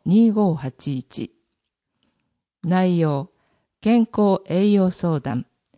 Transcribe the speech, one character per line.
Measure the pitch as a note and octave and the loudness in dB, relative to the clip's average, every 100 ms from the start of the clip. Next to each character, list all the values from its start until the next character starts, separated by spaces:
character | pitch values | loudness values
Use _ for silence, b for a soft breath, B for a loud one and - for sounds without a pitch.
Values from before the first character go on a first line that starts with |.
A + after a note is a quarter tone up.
二 | D#3 G#3 A#3 | 0 4 4
五 | G#3 G3+ | 2 0
八 | D#3+ C3 - - C3 | -2 -6 -10 -8 -8
一。 | - - A#2 - _ _ _ _ _ _ _ _ _ _ _ _ | -10 -12 -14 -14 _ _ _ _ _ _ _ _ _ _ _ _
内 | E3 F#3 F#3 E3+ | -4 0 0 0
容、 | D#3+ C#3 D#3+ _ _ _ _ _ | 0 -2 -8 _ _ _ _ _
健 | G#3+ A#3+ | 0 2
康 | A3+ - G#3 F#3+ | 2 0 0 0
栄 | - F3 G#3 | -2 0 2
養 | G3+ F#3 | 2 2
相 | - F3 D3+ | -2 -4 -4
談。 | - B2 - _ _ | -4 -6 -8 _ _